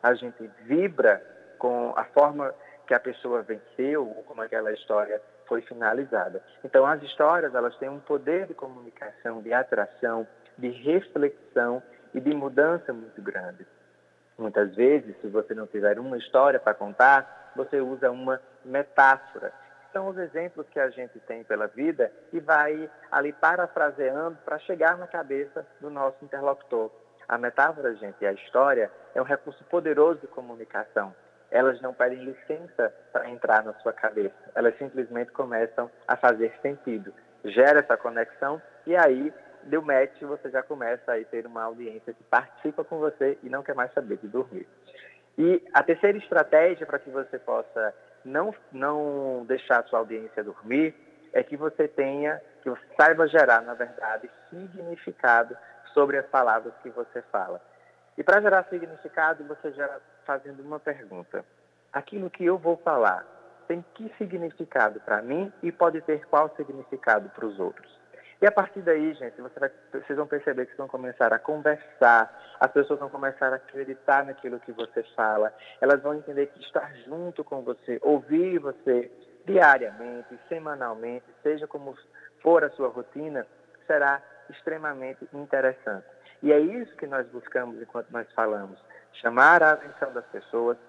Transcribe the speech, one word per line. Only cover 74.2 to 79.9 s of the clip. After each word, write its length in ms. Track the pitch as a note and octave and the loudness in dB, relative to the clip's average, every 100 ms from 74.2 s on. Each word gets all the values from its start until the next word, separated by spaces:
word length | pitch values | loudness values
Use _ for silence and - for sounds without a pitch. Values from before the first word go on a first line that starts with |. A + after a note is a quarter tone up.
| C#3 | 2
naquilo 340 | C3 C3 A#2+ | -10 -10 -12
que 120 | - | -12
você 300 | A2+ A#2 - A2 - | -10 -6 -6 -8 -2
fala, 340 | A2 G#2+ G#2+ - - - | 0 2 0 -4 -20 -2
elas 220 | C3 C#3 | 2 2
vão 120 | C#3+ | 2
entender 340 | D3+ D3 C#3+ C#3+ | -6 -6 -4 -4
que 120 | - | -6
estar 340 | - E3 - - - | -6 -6 -6 -16 -14
junto 360 | D#3+ F3 E3+ | -10 -10 -10
com 200 | D3+ C#3 | -10 -10
você, 360 | A#2+ A#2+ - A#2 | -8 -10 -8 -4
ouvir 560 | - D3 B2+ D#3 F#3 F3 | 2 2 2 0 2 -2
você 520 | C#3+ C3 - B2 A#2+ - - _ - | -4 -6 0 0 0 -16 -20 _ 0
diariamente, 920 | G3 D#3 C3+ A2+ | 6 6 6 2